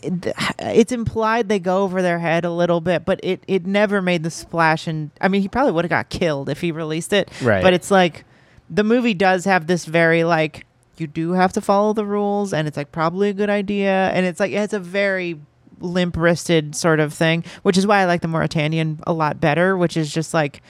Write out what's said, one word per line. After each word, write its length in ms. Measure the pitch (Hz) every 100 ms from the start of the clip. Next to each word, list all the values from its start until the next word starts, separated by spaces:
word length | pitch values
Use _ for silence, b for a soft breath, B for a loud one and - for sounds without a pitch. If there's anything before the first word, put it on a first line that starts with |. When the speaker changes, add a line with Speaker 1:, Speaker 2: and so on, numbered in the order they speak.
Speaker 1:
it's 880 | 139 180 - - - - - - 233
implied 560 | 247 220 - 220 226 208
they 100 | 208
go 240 | 175 185
over 200 | 196 180
their 160 | 180 170
head 260 | 170 165
a 60 | 175
little 300 | 170 175 170
bit, 240 | 165 165
but 160 | - 185
it, 200 | 170 185 -
it 200 | 190 175
never 340 | 202 208 202
made 220 | 185 175
the 80 | 165
splash. 560 | - - 165 160 160 -
And 240 | 156 151 -
I 80 | 196
mean, 140 | 196
he 60 | 196
probably 240 | 233 277
would 120 | 165
have 60 | 170
got 180 | 151 -
killed 400 | - 175 143 139
if 120 | 143
he 120 | 175
released 400 | 156 156 156 165
it. 180 | 208 175 -
Speaker 2:
Right. 200 | 127 -
Speaker 1:
But 120 | 185
it's 160 | 180 -
like, 340 | 196 180 - - b b b b
the 140 | 165
movie 300 | 214 240 240
does 300 | 185 190 185
have 220 | 180 185 156
this 180 | 180
very, 400 | 160 165 165 165
like, 420 | 165 165 156 - - _ _ -
you 100 | 160
do 260 | 156 165
have 200 | 185 185
to 80 | 214
follow 320 | - 202 214
the 120 | 214
rules, 480 | 208 208 202 202 202
and 140 | 185 156
it's, 100 | 147
like, 140 | 143
probably 380 | - 160 180 202
a 40 |
good 180 | 196 208
idea. 600 | 208 196 202 196 190 190
And 140 | - 185
it's, 140 | 165
like, 100 | 202
it's 200 | 196 208
a 80 | 214
very 580 | 175 190 202 190 175 160 147 _ _ -
limp-wristed 920 | 180 180 175 170 170 170 - 170 151
sort 240 | 147 180 156
of 160 | 151
thing, 300 | 151 165 165 165 B
which 160 | - 185
is 80 | 196
why 140 | 202
I 40 | 185
like 140 | 175
The 80 | 165
Mauritanian 680 | 165 151 165 151 160 160 156 -
a 60 |
lot 280 | 165 156 147
better, 360 | 156 147 180 190
which 200 | 170 -
is 160 | 151
just, 220 | 165 156
like, 260 | 165 147 - B